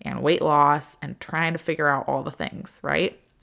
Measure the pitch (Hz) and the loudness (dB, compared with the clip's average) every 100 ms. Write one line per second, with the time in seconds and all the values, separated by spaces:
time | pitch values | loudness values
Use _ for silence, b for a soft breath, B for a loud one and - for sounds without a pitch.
0 | - 123 147 175 156 147 143 147 - - | -8 -2 2 2 4 6 6 4 -2 -10
1 | 147 - - 160 165 165 - 156 147 135 | -12 -12 -8 -4 -2 -2 -4 0 2 2
2 | - 135 143 - - - - - - 151 | 0 -4 -4 -8 -8 -8 -14 -8 -2 0
3 | 180 - _ _ | 0 -4 _ _